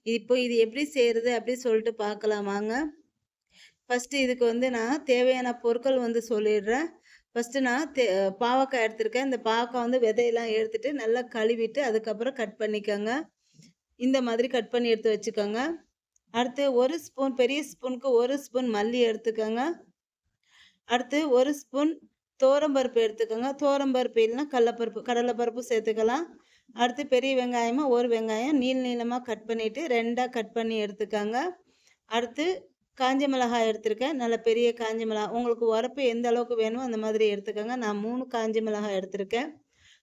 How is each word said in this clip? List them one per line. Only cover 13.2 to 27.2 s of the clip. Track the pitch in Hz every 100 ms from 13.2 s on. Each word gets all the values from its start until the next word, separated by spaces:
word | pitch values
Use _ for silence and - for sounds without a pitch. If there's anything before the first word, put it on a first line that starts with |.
| 320 _ _ _ - _ _ -
இந்த | 247 262
மாதிரி | 240 226 240
கட் | 247 -
பண்ணி | 240 240
எடுத்து | 220 220
வச்சுக்கோங்க. | 208 220 214 202 220 302 330 _ _ _ _ _
அடுத்து | 226 247 262 277
ஒரு | 240 262 330
ஸ்பூன், | - - 269 254
பெரிய | 240 285
ஸ்பூனுக்கு | 285 - 254 254 269
ஒரு | 233 247 277
ஸ்பூன் | - 247 247
மல்லி | 208 220 247
எடுத்துக்கோங்க. | 233 220 226 220 214 233 294 339 - _ _ _ _ _ _ _ - _ -
அடுத்து | 247 247 294 311
ஒரு | 247 269
ஸ்பூன் | 294 - 262 302 320 _ _ _ -
துவரம்பருப்பு | 262 285 302 269 247 233
எடுத்துக்கோங்க. | 220 220 220 220 262 277
துவரம்பருப்பு | 285 277 269 254 240 226
இல்லைன்னா | 220 240 294
கடலைப்பருப்பு, | 254 233 226 226 208
கடலைப்பருப்பு | - 240 240 226 233 233
சேர்த்துக்கலாம். | 240 226 220 220 220 277 339 - _ _ _ 220
அடுத்து | 247 247 285
பெரிய | 247